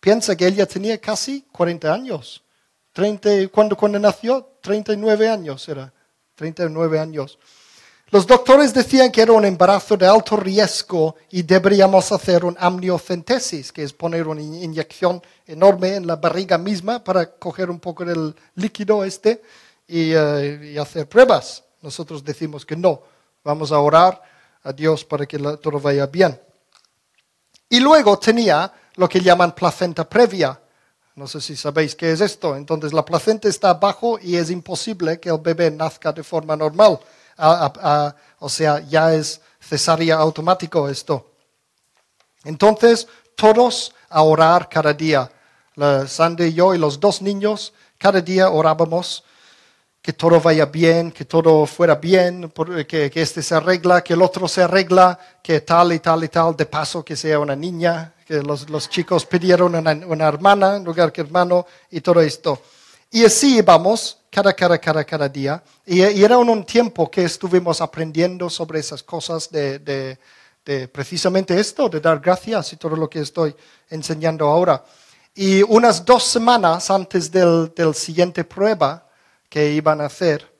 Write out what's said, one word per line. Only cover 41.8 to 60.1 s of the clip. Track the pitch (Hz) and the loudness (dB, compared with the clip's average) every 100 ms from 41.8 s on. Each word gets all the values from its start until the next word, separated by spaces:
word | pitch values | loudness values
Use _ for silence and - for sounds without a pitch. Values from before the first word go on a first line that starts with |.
| _ _ _ _ _ _ | _ _ _ _ _ _
Entonces, | 147 156 202 214 233 233 - _ _ - | -16 2 2 6 4 4 -2 _ _ 2
todos | 214 214 247 240 - _ _ | 4 6 2 0 -10 _ _
a | 160 | 2
orar | 156 156 160 175 170 | 4 4 4 4 0
cada | 160 151 | -2 0
día. | 147 156 143 131 _ _ _ _ | 0 0 -2 -2 _ _ _ _
La | - 143 139 135 | -2 0 0 -2
Sandy | - 165 170 170 | 0 0 0 -2
y | |
yo | 165 185 | 2 2
y | 180 | 2
los | 151 143 | -2 0
dos | 202 - | 0 0
niños, | 190 196 208 208 - _ _ _ | -6 -4 -4 -4 -10 _ _ _
cada | 196 196 | 0 0
día | 170 185 190 | 0 2 2
orábamos | 160 160 156 165 165 175 - _ _ _ _ _ _ _ _ - | 2 0 0 0 -2 -6 -14 _ _ _ _ _ _ _ _ -14
que | |
todo | - 165 165 | -2 4 4
vaya | 160 160 | 4 2
bien, | 143 151 165 165 170 | 0 2 2 2 -2
que | - 135 | -10 -4
todo | 165 165 156 147 | 0 4 4 2
fuera | - 175 147 | 0 0 0
bien, | 165 185 180 180 165 | 2 2 2 -4 -14
por-, | - 160 180 143 | -10 -8 -6 -6
que, | 160 143 | -4 -4
que | 165 | -2
este | 160 - | -6 -6
se | 147 | -2
arregla, | 165 165 185 170 175 | -2 0 0 0 -2
que | 165 | -2
el | 170 | 2
otro | 180 185 180 | 2 0 -6
se | - | 0
arregla, | 175 190 180 185 185 175 - _ | 0 0 2 4 4 2 -14 _
que | - 160 | -2 -2
tal | 151 170 175 | 2 2 2
y | 165 | 0
tal | 170 165 | 0 -2
y | 160 | -2
tal, | 170 165 156 | 0 0 -2
de | |
paso | 151 147 151 175 | -4 -4 -8 -10
que | - | -10
sea | 147 156 151 | -8 -2 -2
una | 147 | -2
niña, | 139 170 170 170 170 160 _ _ | -6 -8 -2 -2 -2 -8 _ _
que | 151 | -6
los, | 143 143 147 | -4 -8 -8
los | 156 - | -10 -8
chicos | - 170 175 - | -8 -2 -4 -2
pidieron | 180 180 175 180 | -4 2 2 2
una, | 170 160 151 | 0 -2 -4
una | 180 | -4